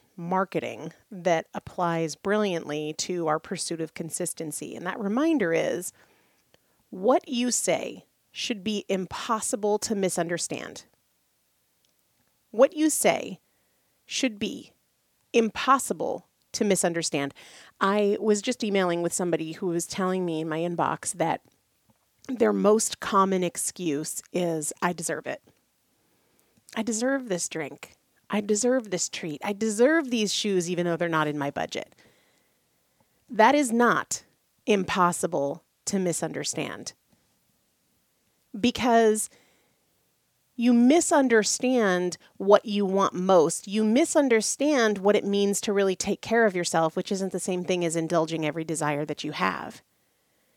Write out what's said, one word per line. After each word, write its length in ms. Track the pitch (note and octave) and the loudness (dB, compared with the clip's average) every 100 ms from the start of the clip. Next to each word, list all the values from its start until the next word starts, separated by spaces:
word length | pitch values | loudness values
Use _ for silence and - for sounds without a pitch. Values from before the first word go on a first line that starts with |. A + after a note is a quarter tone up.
| _ - | _ -12
marketing 760 | E3+ F#3 F#3+ D#3+ A#2+ A2+ D#3+ - _ | -2 -2 0 -4 -6 -8 -14 -16 _
that 360 | F#3+ F3 E3 - | -4 0 0 -2
applies 640 | - - - F3 E3 E3 - | -10 -10 -4 -2 0 -4 -4
brilliantly 760 | G3 G#3+ G#3 E3+ - D3+ D3+ | -2 0 0 -2 -4 -6 -6
to 320 | D#3 - F3+ D#3+ | -6 -6 -4 -2
our 120 | D#3 | -2
pursuit 440 | - F3+ - E3 | -4 -8 -6 -6
of 100 | D#3+ | -8
consistency. 840 | - E3 - F3 - D#3+ - - | -8 -8 -6 -6 -8 -8 -8 -10
And 120 | - F3 | -10 -8
that 120 | B3 | -4
reminder 540 | G3+ A3+ D#4+ D4+ F3 | -2 0 2 2 2
is, 400 | E3 - - F#3 - _ _ _ _ _ _ _ _ _ | 0 0 -2 -6 -14 _ _ _ _ _ _ _ _ _
what 400 | F#3 G3+ D#4 - | -2 2 2 0
you 220 | A#3+ B3 | -4 -2
say 560 | A3+ - D#3 - - - _ _ | -2 0 -2 -4 -12 -20 _ _
should 320 | - - G#3+ | -8 -6 -6
be 220 | F3+ G#3 - | -4 -4 -2
impossible 880 | F#3+ F3+ - - A3 - G#3+ G#3 G#3 | -4 -4 -8 -4 -4 -4 -2 -2 -2
to 140 | - | -2
misunderstand. 920 | G#3 F#3 F3+ E3+ F3 - B2+ - - - _ _ _ _ _ _ _ _ _ _ _ _ _ _ _ _ | -2 0 -2 -2 -4 -6 -8 -10 -14 -20 _ _ _ _ _ _ _ _ _ _ _ _ _ _ _ _
What 240 | G#3+ C4+ | 4 4
you 140 | D4+ D#4 | 4 0
say 520 | - G3 - - F#3+ _ _ _ _ _ _ - | 2 2 2 -2 -12 _ _ _ _ _ _ -10
should 320 | - C4 G3+ | -2 -2 -2
be 340 | A3 D4 - _ _ _ _ _ _ | -8 -8 -14 _ _ _ _ _ _
impossible 920 | A#3 A3+ - - C4 - E3 - - - _ _ | 0 0 0 2 2 0 -4 -4 -6 -10 _ _
to 120 | - | -2
misunderstand. 720 | G#3+ F#3 F3+ E3+ D#3+ D3 C#3 - - - - - | 2 2 2 -2 -2 -2 -4 -8 -20 -20 -20 -2
I 380 | G3 G#3 G3+ G#3 | 0 2 2 0
was 180 | G#3 G#3 | 0 0
just 240 | G3+ A#3+ | -2 -4
emailing 380 | G#3+ G3 F3+ E3+ | -2 0 2 0
with 100 | E3+ | -2
somebody 400 | - F3 E3 D#3+ | -2 0 -2 -4
who 140 | - F#3+ | -6 -4
was 200 | E3+ - | -2 -4
telling 380 | - F#3 F#3 | -4 -2 -2
me 160 | F3 D#3 | -2 -2
in 80 | D#3+ | -4
my 120 | D#3 | -4
inbox 520 | F3 E3+ C3+ - - | -4 -2 -2 -2 -6
that 300 | F3 D#3+ - _ _ _ _ _ _ _ _ - | -2 -2 -2 _ _ _ _ _ _ _ _ -8
their 280 | A#3+ A3 | 0 2
most 460 | G3+ G3 A3 - - | 4 4 4 2 -6
common 440 | - G3 F#3+ F#3+ | 0 2 4 2
excuse 800 | F3 - - - E3+ C#3+ E3 - - | -2 -4 -6 -4 -2 -2 -4 -10 -6
is, 400 | F3+ E3+ D#3+ D3+ - | -2 -2 -2 -4 -2
"I 140 | F3+ | -4
deserve 320 | E3+ E3 D#3 - | -2 -6 -6 -8
it. 160 | - _ _ _ _ _ _ _ _ _ _ _ _ _ | -10 _ _ _ _ _ _ _ _ _ _ _ _ _
I 80 | A3 | -8
deserve 460 | A3 A3 B3+ C4+ B3 | -4 -2 -2 -2 -2
this 220 | F3 - | -4 -4
drink. 420 | D#3+ F3 F3 - _ _ _ - | -6 -8 -12 -20 _ _ _ -6
I 120 | G3+ | -4
deserve 480 | G#3 G#3 A#3+ C4 G#3+ | -2 0 2 0 -2
this 180 | F3+ - | -4 -4
treat. 320 | - F3 D3 | -8 -8 -8
I 120 | G#3 | -6
deserve 560 | G3+ A3 G#3 B3+ E4 C4 | -4 -2 4 4 4 2
these 240 | A#3 G#3 | 0 0
shoes, 340 | - G#3+ F#3+ E3+ | 0 0 0 0
even 160 | F3 | -2
though 140 | F3 E3 | -2 0
they're 100 | E3+ | 0
not 180 | D#3+ D3+ | 0 0
in 120 | D3 | -2
my 120 | C#3+ | -4
budget." 440 | - D#2+ - - _ _ _ _ _ _ _ _ _ _ _ _ _ - | -4 -6 -8 -10 _ _ _ _ _ _ _ _ _ _ _ _ _ -4
That 240 | A3 A3 | 4 6
is 180 | D4 C4 | 6 2
not 500 | A#3 A#3+ D#3 - - - _ _ _ - | 4 4 2 -2 -8 -12 _ _ _ 0
impossible 960 | G3+ F3 G3 F3 F3 E3 E3 C#3 E3+ _ _ - | 0 0 2 2 2 -2 -2 -2 -6 _ _ -4
to 120 | G3+ | -2
misunderstand. 920 | F3+ D#3+ D#3+ C#3 D3 - D3 G#2 - - _ _ _ _ _ _ _ _ _ _ _ _ _ _ _ G#3+ | 0 -2 -4 -4 -6 -6 -6 -8 -14 -16 _ _ _ _ _ _ _ _ _ _ _ _ _ _ _ -2
Because 720 | A#3+ - B3 A#3 A3+ G#3+ - _ _ _ _ _ _ _ _ _ _ _ _ - | -2 0 2 6 6 2 -2 _ _ _ _ _ _ _ _ _ _ _ _ 0
you 180 | A#3+ | 4
misunderstand 1400 | A#3+ A#3+ E4 - D#4 C4 A3+ G#3 - B3+ B3+ G3+ F3+ F3+ - _ - | 6 8 6 6 4 6 4 4 0 0 2 2 2 0 -6 _ -2
what 300 | G3 G#3 - | 6 6 6
you 180 | G3+ | -2
want 300 | G3 G3 F#3+ | 0 2 0
most. 520 | F3 F#3 F3+ D#3 - - | 0 4 6 6 2 -4
You 160 | G#3+ | 0
misunderstand 1160 | G#3+ A#3+ E4 D#4+ C4+ A3+ G#3 - D4 C#4+ A3 G3+ | 2 4 4 2 4 2 0 0 2 2 2 2
what 180 | G3 G#3 | 2 2
it 80 | |
means 340 | G3+ G3+ G3+ G3 | 2 2 2 0
to 100 | - | 0
really 240 | G3+ G3 F#3 | 0 2 0
take 240 | G3 G3 | -4 -4
care 240 | - A3+ | 0 4
of 100 | A3 | 4
yourself, 420 | F3+ E3+ E3 D#3+ - | 2 0 2 0 0
which 140 | - | -4
isn't 220 | F#3+ F#3+ | -4 -4
the 80 | F#3 | -4
same 240 | - F3+ | -4 -4
thing 180 | E3+ F3+ | -2 0
as 140 | E3+ E3 | 0 -2
indulging 480 | D#3+ E3+ D#3+ D#3+ | 0 0 0 -2
every 200 | D3+ E3 | -4 -4
desire 420 | D#3+ D3+ D3+ C#3+ D3+ | -6 -4 -2 -2 -4
that 180 | D3 | -6
you 80 | D3+ | -8
have. 500 | D3 F#3+ F3+ - - _ _ _ _ _ _ _ | -2 -2 -2 -8 -16 _ _ _ _ _ _ _